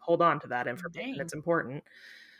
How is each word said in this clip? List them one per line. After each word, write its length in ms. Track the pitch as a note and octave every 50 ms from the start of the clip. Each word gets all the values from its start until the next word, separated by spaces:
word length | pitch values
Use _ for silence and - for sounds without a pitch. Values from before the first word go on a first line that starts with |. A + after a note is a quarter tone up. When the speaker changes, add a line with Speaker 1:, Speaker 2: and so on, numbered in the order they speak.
Speaker 1:
Hold 200 | - - E3+ D#3+
on 160 | E3+ E3+ D3 D3+
to 60 | -
that 220 | A#2 B2 A#2+ B2 -
information. 460 | - - F3 E3+ E3+ - A3 C4 C4
Speaker 2:
Dang. 60 | -
Speaker 1:
It's 140 | - E3 -
important. 480 | D3+ - E3 E3+ D#3+ - A#2 C3+ F3 - _ - - - - - - - - -